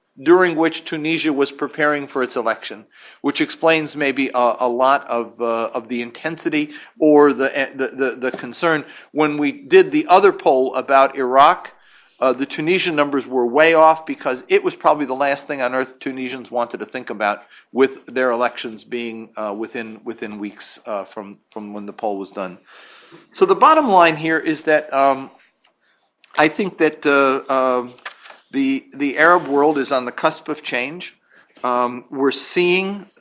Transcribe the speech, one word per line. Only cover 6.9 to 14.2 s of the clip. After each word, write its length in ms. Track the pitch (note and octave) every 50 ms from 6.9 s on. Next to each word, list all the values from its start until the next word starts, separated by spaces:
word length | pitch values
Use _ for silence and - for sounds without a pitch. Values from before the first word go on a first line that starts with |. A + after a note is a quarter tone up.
| _ -
or 320 | D#3+ D3+ D3+ D3 D3 C#3+ C3+
the, 400 | A#2+ C3+ C3 - C#3+ C3+ - -
the, 140 | C3+ C3+ -
the, 420 | B2+ C3 C3+ C3 A2 C3 B2 C3
the 60 | B2
concern. 480 | - - B2 A#2 - - E3+ D#3+ D3+ C3+ - - - - _
When 280 | - C#3 D3+ D3+ D3 D3
we 120 | D3 C#3+
did 400 | B2+ - - C3+ D#3+ F#3+ F3+ D3+
the 160 | C#3+ D3+ D#3 D#3
other 240 | F3 F#3+ G3+ G3 F#3
poll 400 | - - F3 C#3+ C3 C3 C3 -
about 400 | C3 B2 B2+ C#3 C3+ C3+ C3+ -
Iraq, 560 | C#3 C3+ B2 B2+ C3+ C#3 D#3 F3+ - - - - _ _ _ _ _ - - _ -
uh, 120 | B2 C3 B2+
the 140 | B2 C#3
Tunisian 480 | C3+ - - D3+ D#3+ F#3 - D#3 F3+ D#3+
numbers 320 | D3 D3 C#3+ C#3+ C#3 A2+
were 180 | B2 B2+ C3 B2
way 300 | A#2+ A#2 C#3+ D#3 E3 E3
off 320 | D#3+ D#3+ D#3+ D#3+ D#3 -
because 380 | - C#3 -